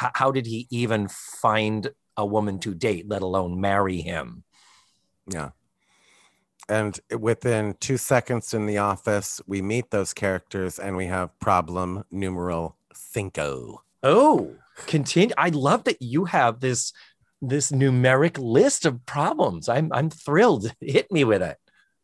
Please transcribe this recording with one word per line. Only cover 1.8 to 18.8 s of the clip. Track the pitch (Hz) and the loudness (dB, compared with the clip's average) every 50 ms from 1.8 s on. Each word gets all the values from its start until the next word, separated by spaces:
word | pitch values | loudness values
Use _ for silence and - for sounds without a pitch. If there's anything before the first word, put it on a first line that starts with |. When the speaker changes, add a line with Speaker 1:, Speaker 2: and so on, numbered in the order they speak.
| 101 110 - _ _ _ _ | -4 -6 -10 _ _ _ _
Speaker 1:
a | - 107 | -6 -4
woman | 101 104 110 104 104 98 92 | -2 0 0 0 0 -2 -4
to | 82 110 95 | -6 -8 -6
date, | 85 120 113 101 87 85 101 | -2 -2 -2 -2 -2 -4 -6
let | 104 98 | -6 -4
alone | 95 92 92 95 92 87 87 92 | -4 -2 -2 -2 -2 -2 -4 -2
marry | 95 101 98 101 101 95 92 87 | -2 0 2 2 2 0 -2 -4
him?" | 80 87 85 82 69 60 58 - - _ _ _ _ _ _ _ _ _ _ _ _ _ _ _ _ - | -4 -6 -6 -6 -8 -8 -12 -18 -20 _ _ _ _ _ _ _ _ _ _ _ _ _ _ _ _ -10
Speaker 2:
Yeah. | 92 82 73 67 - _ _ _ _ _ _ _ _ _ _ _ _ _ _ _ _ _ _ _ _ _ - - | -8 -8 -8 -8 -12 _ _ _ _ _ _ _ _ _ _ _ _ _ _ _ _ _ _ _ _ _ -6 -2
And | 107 110 107 104 95 - - - 113 117 | -2 0 0 -2 -6 -8 -10 -10 -8 -4
within | 110 113 117 - - 127 117 110 107 104 98 - | 0 0 0 0 0 0 0 0 0 -2 -4 -6
two | - - 135 120 | -4 -4 -2 -2
seconds | - - 139 123 120 - 127 117 - - - | 0 2 2 2 2 0 -2 -4 -4 -4 -4
in | 113 107 | -4 -2
the | 107 104 101 | -2 0 0
office, | 101 101 98 95 - - 104 101 98 - - - - - | 2 0 0 -2 -2 -2 0 0 -2 -4 -8 -12 -8 -6
we | 98 98 | -6 -4
meet | 95 98 110 123 120 - | -2 -2 -2 -2 -2 -2
those | - 104 95 - - | -2 -2 -2 -4 -4
characters | - - 98 95 90 - _ - 98 92 92 - - | -4 -2 -2 -2 -2 -4 _ -6 -6 -4 -6 -6 -8
and | 95 98 95 92 | -8 -6 -6 -4
we | 92 | -4
have | 90 90 92 90 85 - _ | -4 -4 -4 -4 -6 -8 _
problem | - - 98 90 87 78 87 90 92 90 90 98 - - | 0 2 2 2 2 0 -2 -4 -4 -4 -6 -8 -10 -10
numeral | - 95 98 95 92 90 87 90 87 82 82 80 - _ _ _ - | -8 -6 -6 -4 -4 -4 -4 -4 -4 -4 -4 -6 -8 _ _ _ -20
cinco. | - - - - 117 101 95 - - 76 73 69 65 60 57 - - - _ _ _ - | -20 -18 -10 -6 -6 -6 -6 -4 -4 -4 -4 -4 -6 -10 -12 -16 -18 -20 _ _ _ 2
Speaker 1:
Oh, | 135 160 214 277 302 285 156 98 69 - - _ _ _ - - | 4 6 6 6 6 6 4 2 -2 -8 -16 _ _ _ -18 -6
continue. | - - 156 135 - - 165 190 240 - - | -2 -2 -2 0 2 4 4 4 4 4 2
I | 151 180 | 0 0
love | 165 147 131 143 185 - - | 0 2 2 2 2 2 2
that | 269 185 - | -2 -4 -4
you | 131 120 120 151 190 | -4 -4 -2 -2 0
have | 170 - 139 131 117 113 120 | 0 2 4 4 2 2 0
this, | 127 131 123 120 - - - - - - _ _ _ _ _ _ | -2 -2 -2 -2 -4 -6 -10 -14 -18 -20 _ _ _ _ _ _
this | - 127 131 147 139 - | -4 -2 -2 -2 0 0
numeric | 151 131 135 139 127 127 123 131 131 135 151 170 - - | 2 2 4 4 4 6 6 6 6 6 4 2 2 -2
list | 131 117 113 139 214 285 269 - | -2 2 6 6 6 6 4 2